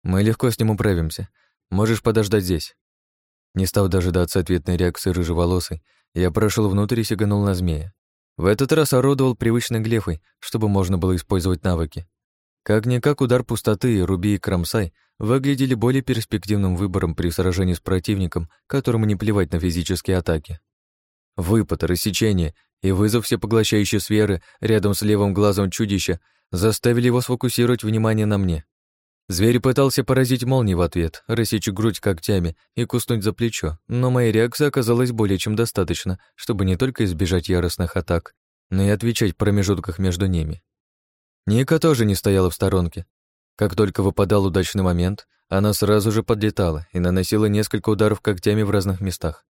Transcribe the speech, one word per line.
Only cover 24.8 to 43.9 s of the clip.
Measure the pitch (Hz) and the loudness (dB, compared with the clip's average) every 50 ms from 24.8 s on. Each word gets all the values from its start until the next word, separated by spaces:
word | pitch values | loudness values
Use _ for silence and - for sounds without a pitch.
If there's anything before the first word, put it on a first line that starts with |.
| 92 104 98 | 2 0 0
с | - | 0
левым | 104 104 107 101 104 101 95 | 0 0 2 2 2 0 2
глазом | 98 104 104 95 98 98 92 | 2 2 2 2 2 -2 -2
чудища | - - 113 101 101 92 - - 87 87 _ _ _ _ _ _ | -2 -4 -2 0 0 -2 0 -2 -4 -4 _ _ _ _ _ _
заставили | - 87 98 110 104 - - 120 120 120 120 | -4 0 0 0 0 2 0 0 2 2 2
его | 123 120 123 | 2 2 0
сфокусировать | 120 - 123 120 - 123 - - 120 120 123 - - | 0 -2 -4 -2 -2 -2 0 2 2 2 2 0 0
внимание | 107 110 110 110 110 110 107 107 | -2 0 0 0 0 0 0 0
на | 104 104 | 0 0
мне. | 98 98 92 82 78 - _ _ _ _ _ _ _ _ _ _ _ _ | 0 0 0 -2 -4 -6 _ _ _ _ _ _ _ _ _ _ _ _
Зверь | - 95 85 101 117 120 123 | -8 -2 2 2 4 4 4
пытался | - 131 123 - 139 135 - - 117 | 2 2 2 4 2 2 2 0 0
поразить | - 131 131 131 120 131 120 120 | 2 2 2 2 2 0 -2 0
молнией | 123 131 131 117 101 90 | 0 0 2 2 2 2
в | 85 | 2
ответ, | 87 80 - 87 82 80 - - _ | 0 0 0 -2 -2 -2 -4 -10 _
рассечь | - 117 113 113 - - 107 - 110 | -4 -2 -2 0 0 -2 -2 -2 -4
грудь | 98 92 107 113 92 - | -4 0 -2 -2 -2 0
когтями | - 104 95 82 - - 104 95 85 82 78 _ _ _ _ | -2 -4 -4 -2 -2 -2 0 0 0 -2 -6 _ _ _ _
и | - 120 | -6 -6
куснуть | - - 123 - - 120 110 95 | -4 -4 -4 -2 -2 -4 -2 -2
за | 107 - | -4 -2
плечо, | - 120 117 - - - 78 78 - _ | -2 -4 -4 -2 -4 -6 -6 -8 -8 _
но | - 117 123 127 127 | -6 -2 -2 0 2
моей | 127 127 123 113 | 2 2 2 2
реакции | 107 110 113 120 123 - 147 | 4 2 2 0 0 0 0
оказалось | 143 - 139 120 110 120 120 127 123 | 0 0 0 0 2 2 2 2 0
более | 120 110 107 98 98 | 0 0 0 0 0
чем | 92 - 110 107 | 0 -2 -2 0
достаточно, | 104 117 110 - 104 92 87 87 - - 92 92 - _ _ _ | 0 -2 -2 0 -2 -2 -2 -2 -4 -4 -6 -6 -8 _ _ _
чтобы | _ - - 117 95 98 | _ -6 -6 -2 0 0
не | 95 92 | 0 2
только | 85 131 131 - - 113 | 0 0 -2 0 -2 -2
избежать | 95 87 78 98 85 92 90 82 - | -2 0 -2 0 0 0 -2 0 0
яростных | 92 87 85 85 - - 90 82 - | 0 0 0 -2 -2 -4 -6 -4 -4
атак, | 92 87 - 87 85 - - _ _ _ _ _ _ _ _ | -6 -2 -2 -2 -2 -2 -8 _ _ _ _ _ _ _ _
но | 92 95 98 | -2 0 2
и | 101 | 2
отвечать | 104 95 113 117 113 - 117 95 | 2 0 0 -2 0 0 0 -2
в | 82 | 0
промежутках | _ 104 104 101 104 98 95 101 85 82 - 80 - | _ 0 2 2 2 2 2 0 -2 -2 -8 -6 -2
между | 95 92 87 87 98 | -2 -2 0 0 0
ними. | 95 90 85 78 76 80 85 _ _ _ _ _ _ _ _ _ _ _ _ _ _ _ _ _ | 0 0 0 -2 -4 -8 -10 _ _ _ _ _ _ _ _ _ _ _ _ _ _ _ _ _
Ника | 98 104 120 135 - 165 156 | 0 2 2 2 2 2 2
тоже | - 165 147 117 113 | 4 2 2 2 2
не | 104 98 | 0 0
стояла | - - 107 98 95 92 90 | 0 0 2 2 2 2 0
в | - | 0
сторонке. | - 104 95 101 92 87 82 - - 87 _ _ _ _ _ _ _ _ _ _ | -2 -2 0 0 0 0 -2 -6 -10 -16 _ _ _ _ _ _ _ _ _ _
Как | - 107 98 - | -2 -2 -2 2
только | - 107 95 | 2 0 2